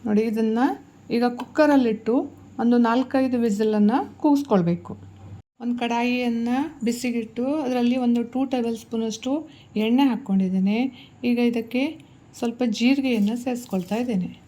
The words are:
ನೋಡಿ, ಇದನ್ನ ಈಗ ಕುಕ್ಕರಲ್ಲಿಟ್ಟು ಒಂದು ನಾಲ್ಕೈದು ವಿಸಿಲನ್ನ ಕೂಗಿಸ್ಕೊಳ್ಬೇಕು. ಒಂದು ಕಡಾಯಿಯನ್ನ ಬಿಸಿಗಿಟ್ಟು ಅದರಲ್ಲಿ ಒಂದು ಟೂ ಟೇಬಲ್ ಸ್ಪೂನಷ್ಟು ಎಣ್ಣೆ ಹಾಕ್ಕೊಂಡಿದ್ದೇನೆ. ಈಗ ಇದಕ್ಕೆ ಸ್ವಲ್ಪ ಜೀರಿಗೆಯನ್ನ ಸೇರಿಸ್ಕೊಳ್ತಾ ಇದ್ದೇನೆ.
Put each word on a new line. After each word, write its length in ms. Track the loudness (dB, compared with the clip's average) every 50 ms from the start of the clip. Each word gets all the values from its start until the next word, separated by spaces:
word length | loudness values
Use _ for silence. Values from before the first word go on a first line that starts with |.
| -2
ನೋಡಿ, 160 | 2 0 2
ಇದನ್ನ 360 | 2 0 0 0 0 0 2 2 0 0 0 -4 -12 -20 -20 -20 -8 -4
ಈಗ 140 | 0 0 0
ಕುಕ್ಕರಲ್ಲಿಟ್ಟು 880 | 0 -2 -4 -12 -4 2 2 4 6 6 4 4 2 -2 -2 -2 0 0 0 -2 -4 -12 -18 -20 -18 -8 -2
ಒಂದು 200 | 2 2 4 4
ನಾಲ್ಕೈದು 600 | 4 4 2 0 0 0 0 0 0 0 0 0
ವಿಸಿಲನ್ನ 520 | 0 0 0 0 0 0 2 4 4 4 4 2 -2 -4 -8
ಕೂಗಿಸ್ಕೊಳ್ಬೇಕು. 840 | -2 2 2 2 2 2 2 2 2 4 2 -2 -2 -6 -14 -16 -16 -18 -20 -20 -20 -18 -18 -18 -20 -20 _ _ _
ಒಂದು 180 | -6 -6 -4 -2
ಕಡಾಯಿಯನ್ನ 720 | -2 -2 -2 0 0 0 0 0 -2 -2 -2 -2 -2 0 0 -2 -2 -4 -6 -4 -4
ಬಿಸಿಗಿಟ್ಟು 720 | -2 -2 -2 -4 -4 -4 -4 -6 -6 -6 -6 -2 -2 -2
ಅದರಲ್ಲಿ 420 | -2 -2 -2 0 0 2 2 0
ಒಂದು 260 | 0 2 2 2 0
ಟೂ 220 | 0 -2 -2 -4 -2
ಟೇಬಲ್ 340 | 0 -2 -2 -2 -2 -4 -6
ಸ್ಪೂನಷ್ಟು 720 | -8 -8 -6 -4 -4 -4 -6 -6 -4 -4 -4 -4 -6 -10 -20 -20 -20 -6 -4
ಎಣ್ಣೆ 260 | -2 0 2 4 4
ಹಾಕ್ಕೊಂಡಿದ್ದೇನೆ. 760 | 4 2 2 -2 -2 0 2 2 2 2 0 0 0 2 0 0 -2 -4 -6 -10 -20 -20 -16 -6 -2
ಈಗ 140 | -2 0 2
ಇದಕ್ಕೆ 760 | 2 0 0 -2 -6 -4 -2 -2 -2 -2 -4 -10 -18 -20 -20 -20 -20 -20 -10 -6
ಸ್ವಲ್ಪ 240 | -4 -4 -2 -2 -2
ಜೀರಿಗೆಯನ್ನ 640 | -2 0 2 2 2 2 2 2 0 0 2 2 0 0
ಸೇರಿಸ್ಕೊಳ್ತಾ 600 | -2 -4 -4 -6 -6 -6 -4 -4 -4 -4 -2 -4
ಇದ್ದೇನೆ. 440 | -4 -2 -2 -2 -2 -4 -4 -10 -14 -20